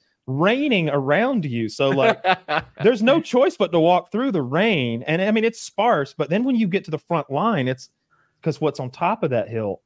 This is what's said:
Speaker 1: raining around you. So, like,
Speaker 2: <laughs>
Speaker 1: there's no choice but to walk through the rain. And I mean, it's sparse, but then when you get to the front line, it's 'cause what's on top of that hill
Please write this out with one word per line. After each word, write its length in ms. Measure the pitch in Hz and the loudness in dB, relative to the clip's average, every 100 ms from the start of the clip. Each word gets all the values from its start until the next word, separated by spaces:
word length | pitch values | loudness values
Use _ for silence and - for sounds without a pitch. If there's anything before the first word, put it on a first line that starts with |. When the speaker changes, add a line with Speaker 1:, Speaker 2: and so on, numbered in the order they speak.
| _ _ - | _ _ -8
Speaker 1:
raining 640 | 131 180 254 294 214 156 | -2 0 0 0 0 0
around 560 | 143 135 151 247 254 | 0 0 0 2 0
you. 240 | 151 117 110 | -2 -4 -4
So, 220 | - 139 | -2 0
like, 340 | 139 226 - 185 180 - | 2 2 2 0 -2 -2
Speaker 2:
<laughs> 340 | 151 - - | -4 -4 -2
Speaker 1:
there's 200 | 202 247 | 2 2
no 180 | 220 320 | 4 2
choice 340 | - 247 311 | 2 2 2
but 160 | - 185 | 2 0
to 60 | 170 | 2
walk 320 | 160 180 - | 4 2 0
through 220 | 208 269 | -4 -2
the 80 | 190 | -2
rain. 640 | 123 147 226 175 123 117 | -2 0 0 0 0 -4
And 180 | - 165 | -2 -2
I 100 | 196 | 0
mean, 120 | 220 | 0
it's 160 | 220 226 | 0 -2
sparse, 540 | - - 233 185 139 | -8 -2 2 2 0
but 160 | - 139 | -4 -2
then 120 | 185 | -2
when 140 | 254 240 | 0 0
you 100 | 208 | 0
get 160 | 185 175 | -2 -4
to 40 | |
the 60 | 156 | -8
front 320 | - 170 139 | -4 -4 -2
line, 380 | 139 208 185 127 | -2 0 0 -2
it's 220 | 127 - _ _ _ _ _ | -4 -8 _ _ _ _ _
'cause 220 | 160 143 | -6 -2
what's 180 | 151 143 | -2 -2
on 100 | 127 | -8
top 320 | - 170 226 | -4 -2 -2
of 40 | 156 | -2
that 220 | 120 104 | -2 -2
hill 320 | 113 104 95 | -4 -4 -6